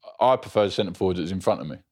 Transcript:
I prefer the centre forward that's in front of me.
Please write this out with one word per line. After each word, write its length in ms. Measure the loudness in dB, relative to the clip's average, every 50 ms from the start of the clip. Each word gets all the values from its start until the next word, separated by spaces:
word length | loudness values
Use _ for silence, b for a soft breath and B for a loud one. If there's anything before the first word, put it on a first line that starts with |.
| -20 -14 -2 2
I 160 | 4 4 4
prefer 300 | 2 0 0 2 2 2
the 60 | 2
centre 220 | 2 -2 -2 -2 -2
forward 240 | -2 0 0 0
that's 140 | 0 -2 -4
in 80 | -4 -2
front 220 | 0 0 0 0
of 60 | -4
me. 100 | -10 -12 -14 _ _